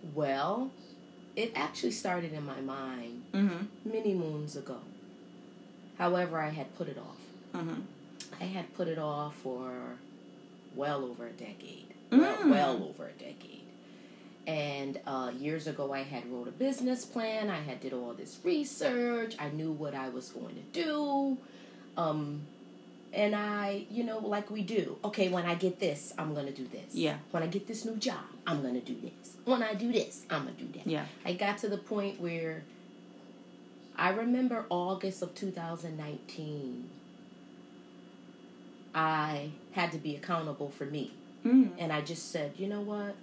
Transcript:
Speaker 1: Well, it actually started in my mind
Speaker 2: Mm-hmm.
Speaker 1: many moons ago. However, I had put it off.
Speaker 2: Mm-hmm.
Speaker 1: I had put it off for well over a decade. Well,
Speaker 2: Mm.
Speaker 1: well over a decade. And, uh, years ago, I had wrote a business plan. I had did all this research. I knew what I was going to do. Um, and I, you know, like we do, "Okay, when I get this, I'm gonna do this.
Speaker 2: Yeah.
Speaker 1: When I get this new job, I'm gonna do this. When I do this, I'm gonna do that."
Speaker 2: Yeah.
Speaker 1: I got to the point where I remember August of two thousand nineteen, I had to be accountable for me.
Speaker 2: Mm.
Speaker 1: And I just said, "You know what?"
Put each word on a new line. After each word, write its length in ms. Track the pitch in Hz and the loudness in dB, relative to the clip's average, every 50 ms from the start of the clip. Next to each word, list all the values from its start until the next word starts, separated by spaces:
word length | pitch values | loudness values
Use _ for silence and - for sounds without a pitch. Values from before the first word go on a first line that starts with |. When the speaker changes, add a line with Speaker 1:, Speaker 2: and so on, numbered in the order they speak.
| - 165 147 | -8 -6 0
Speaker 1:
Well, 560 | 147 151 139 135 139 147 170 208 240 262 269 - - - - - - - - - - - - - | 0 2 2 4 2 2 2 2 2 0 -2 -4 -10 -18 -18 -18 -18 -18 -18 -18 -18 -18 -6 0
it 160 | - 226 233 - | 0 0 0 2
actually 360 | - - 294 - - - - | 0 0 0 0 0 0 0
started 420 | 214 - - 196 180 175 170 160 156 | 0 2 0 2 2 2 0 0 -2
in 100 | 151 147 | -4 -4
my 140 | 143 135 131 | -4 -4 -4
mind 640 | 135 135 135 135 135 131 131 123 117 117 120 123 - - - | -4 -4 -4 -4 -4 -4 -4 -6 -6 -6 -8 -10 -8 0 4
Speaker 2:
Mm-hmm. 560 | 196 202 196 175 170 196 208 - - - 214 | 6 6 6 6 2 -2 -4 -6 -6 -4 0
Speaker 1:
many 260 | 220 220 214 208 190 | 0 2 4 4 4
moons 400 | 180 165 156 151 151 151 147 - | 4 2 0 0 -2 -2 -4 -4
ago. 220 | 143 127 - 127 117 - - - - - - - - - - - - - - - - - - - - - - - - | -6 -6 -6 -8 -8 -8 -12 -16 -16 -16 -18 -18 -18 -18 -18 -18 -18 -18 -18 -18 -18 -18 -18 -18 -18 -18 -18 -4 2
However, 420 | 180 175 180 180 180 165 165 160 | 4 6 6 6 4 2 2 0
I 80 | 156 151 | 0 0
had 260 | 156 156 135 - - | 0 -2 -4 -6 -4
put 120 | - 175 151 | -4 -4 -4
it 80 | 139 | -4
off. 640 | - - - - - - - - - - - - 175 | -8 -10 -12 -14 -14 -16 -16 -16 -16 -14 -8 -4 -4
Speaker 2:
Mm-hmm. 200 | 165 165 165 - 190 - - - - - - - - - - - | -2 -2 -2 -4 -4 -8 -12 -16 -18 -18 -12 -12 -10 -10 -8 -6
Speaker 1:
I 40 | 180 | -4
had 280 | 185 190 185 - - - | -4 -2 -4 -4 -6 -2
put 120 | - 180 | 0 0
it 100 | 165 160 | 0 2
off 380 | 156 156 151 147 147 147 147 147 | 0 0 0 0 0 -2 -4 -6
for 640 | - - 131 127 123 127 127 127 123 123 123 123 123 - - - - - - - - - - - - - - - | -6 -6 -4 -4 -4 -4 -6 -6 -6 -8 -8 -10 -12 -14 -16 -18 -18 -18 -18 -18 -18 -18 -18 -18 -18 -18 -10 -4
well 300 | 135 139 147 147 139 131 | 0 2 2 2 2 0
over 220 | 123 120 117 120 | -2 -4 -6 -8
a 40 | 117 | -8
decade. 540 | 107 - 117 107 104 - - - - - - - - - - - | -8 -10 -10 -10 -10 -12 -12 -14 -14 -14 -16 -16 -18 -18 -2 8
Well, 260 | 233 262 330 403 427 | 10 10 10 10 6
Speaker 2:
Mm. 120 | 480 392 302 | 6 8 8
Speaker 1:
well 340 | 240 196 143 135 127 110 90 76 | 10 10 8 6 6 2 0 -4
over 160 | 73 - 80 | -6 -10 -10
a 60 | - - | -12 -12
decade. 480 | - - - - - - - - - - - - - - - - - - - - - - - - - - | -12 -12 -14 -12 -14 -14 -16 -16 -16 -16 -18 -18 -20 -20 -20 -18 -18 -18 -18 -20 -18 -18 -20 -20 -8 -4
And, 520 | - 160 151 147 147 139 139 139 139 135 - - | -2 0 0 2 0 0 -2 -2 -2 -4 -4 -4
uh, 260 | 139 135 131 127 123 123 | -2 0 0 0 -2 -2
years 300 | 127 139 151 160 160 151 | -2 0 0 0 0 0
ago, 260 | 156 139 - 143 139 139 | -2 -2 0 0 0 0
I 80 | 135 | -2
had 240 | 135 143 143 120 113 120 | -2 -2 -4 -6 -4 -4
wrote 160 | 127 123 120 | -4 -4 -4
a 40 | 123 | -6
business 540 | - - 254 277 262 247 254 254 254 240 - | 0 2 2 4 4 4 4 2 2 2 0
plan. 440 | - - 240 226 220 220 220 208 208 | -2 -2 -2 0 2 2 2 2 2
I 80 | 185 156 | 0 0
had 180 | 151 147 127 - | -2 -4 -6 -4
did 140 | - 131 131 | -4 -2 -2
all 200 | 123 123 120 123 | -2 -2 -4 -6
this 260 | - - - - - - | -6 -8 -10 -12 0 4
research. 920 | 349 349 302 285 - - - 302 277 247 240 240 240 240 233 226 220 - - | 4 6 6 4 2 0 2 2 4 4 6 4 4 4 2 0 -2 -2 -4
I 100 | 147 147 | -4 -2
knew 220 | 147 156 160 160 | 0 0 0 0
what 220 | 156 147 151 143 143 | 0 0 -2 -2 -2
I 160 | 135 131 131 | -2 -4 -2
was 200 | 120 127 127 - | -4 -4 -6 -6
going 260 | - - - - - | -8 -8 -8 -8 -8
to 280 | - - - - 330 339 | -10 -10 -6 -2 0 2
do. 540 | 311 302 294 294 285 277 277 277 277 262 254 - - - - - - - - - - - | 2 2 2 4 4 4 4 4 4 2 0 -2 -12 -16 -16 -16 -16 -16 -18 -18 -6 0
Um, 460 | - 170 160 156 156 147 147 147 147 147 - - - - - - - - - - - - - | 2 2 4 4 2 2 0 -2 -4 -6 -10 -14 -18 -18 -18 -18 -18 -18 -18 -18 -18 -16 -4
and 240 | - 202 208 208 208 | 2 4 6 6 6
I, 500 | 208 208 208 208 208 202 202 202 202 - - | 4 2 2 2 2 2 0 0 -2 -4 -4
you 140 | 208 233 233 | -2 0 0
know, 120 | 226 220 220 | 0 0 -2
like 300 | 214 208 202 208 208 - | 0 0 0 0 0 -2
we 120 | 208 214 | -2 -2
do, 360 | 196 175 226 208 - - - - - | -2 2 4 2 2 2 -2 -2 -2
"Okay, 240 | 208 - - 190 | -2 4 4 4
when 180 | 180 180 180 170 | 6 6 4 4
I 100 | 175 170 | 2 2
get 260 | 170 185 180 175 - | 4 4 4 4 4
this, 320 | 196 170 147 147 - - - | 2 2 2 2 -2 -4 -2
I'm 160 | - 160 156 151 | -2 -2 0 0
gonna 200 | 147 139 139 139 | 0 -2 -2 -4
do 100 | - 131 | -6 -6
this. 300 | 123 127 107 - - - | -6 -8 -10 -10 -4 0
Speaker 2:
Yeah. 220 | 165 170 151 147 - - - | 2 4 4 2 0 -6 -2
Speaker 1:
When 120 | - 165 165 | 0 2 2
I 40 | |
get 200 | 170 175 196 196 | 2 2 0 -2
this 160 | - 220 214 - | -2 -6 -4 -2
new 140 | 226 226 | -2 -2
job, 260 | 214 - 254 - - - - - - - | 0 0 0 0 0 -8 -10 -14 -8 -2
I'm 140 | - 156 143 135 | 0 0 2 2
gonna 160 | 127 123 123 | 2 0 0
do 160 | 117 - 123 | 0 -2 -6
this. 400 | 113 113 - - - - - - - - | -6 -6 -8 -10 -10 -14 -14 -14 -4 4
When 180 | 240 254 240 | 4 6 6
I 120 | 226 214 214 | 6 2 2
do 180 | 185 226 240 | 2 2 4
this, 300 | 233 208 - - - - - - | 4 4 4 4 -2 -8 -2 0
I'm 160 | 165 143 - | 0 0 0
gonna 80 | - - | -2 -6
do 160 | - - - - | -8 -8 -8 -8
that." 100 | 170 - | -4 0
Speaker 2:
Yeah. 180 | - 160 147 147 151 - - - | 0 0 0 0 -4 -8 -6 -2
Speaker 1:
I 80 | - 180 | -2 0
got 240 | 180 202 202 208 208 | 2 2 2 2 2
to 80 | - | 0
the 100 | 202 202 | 0 0
point 440 | 190 - - 220 208 196 196 190 - | 0 -2 0 0 2 2 0 -2 -2
where 420 | 175 175 170 165 165 160 160 160 151 - - - - - - - - - - - - - - - - - - - - - - - - - - | -2 0 0 0 0 -2 -2 -4 -8 -12 -16 -18 -18 -18 -18 -18 -18 -18 -18 -18 -18 -18 -18 -18 -18 -18 -18 -18 -18 -18 -18 -18 -18 -12 -2
I 140 | - - 185 | 2 4 4
remember 540 | 196 220 233 240 247 254 254 247 240 220 196 - | 4 4 6 6 6 6 6 4 4 2 0 2
August 520 | 175 175 175 185 190 180 - 190 185 - | 2 2 4 2 2 2 0 -2 0 -2
of 140 | 180 170 - | -4 -4 -4
two 160 | - - 190 | -4 -4 -2
thousand 460 | 185 175 165 165 170 165 160 165 156 | -2 -2 -4 -4 -4 -4 -4 -6 -6
nineteen, 920 | 156 151 151 147 - - - - - 156 151 151 147 139 127 123 123 123 - - - - - - - - - - - - - - - - - - - - - - - - - - - - - - - - - - - - - - - - - - | -4 -4 -6 -6 -8 -8 -10 -8 -8 -6 -4 -4 -4 -4 -4 -4 -6 -8 -10 -12 -16 -18 -18 -18 -18 -18 -18 -18 -18 -18 -18 -18 -18 -18 -18 -18 -18 -18 -18 -18 -18 -18 -18 -18 -18 -18 -18 -18 -18 -18 -18 -18 -18 -16 -16 -16 -16 -18 -4 0
I 580 | 160 160 160 156 156 151 156 156 143 143 156 147 - - - - | 2 4 4 4 4 2 2 0 -2 -4 -6 -8 -10 -14 -6 0
had 180 | 185 175 165 | 0 0 0
to 60 | 160 | 0
be 180 | 151 - 151 147 | -4 -4 -4 -4
accountable 540 | 143 - - 175 165 156 156 139 - 147 143 | -4 -2 0 0 0 2 -2 -2 -4 -4 -6
for 160 | - - 143 | -4 -6 -4
me. 280 | 139 151 147 - - - - - - - - - | -2 -2 -2 -2 -4 -6 -14 -18 -18 -18 0 6
Speaker 2:
Mm. 260 | 233 247 262 247 196 175 | 10 12 12 10 10 6
Speaker 1:
And 140 | - 170 160 | 0 0 0
I 100 | 151 151 | 2 0
just 300 | 151 147 170 156 - - | 0 -2 -4 -4 -4 -2
said, 220 | - 165 147 143 - | -2 -2 -2 -2 -2
"You 100 | - 190 | -2 -2
know 140 | 202 208 208 | -2 0 -2
what?" 340 | 202 208 208 208 202 202 190 - | -2 -2 -2 -2 -2 -4 -6 -8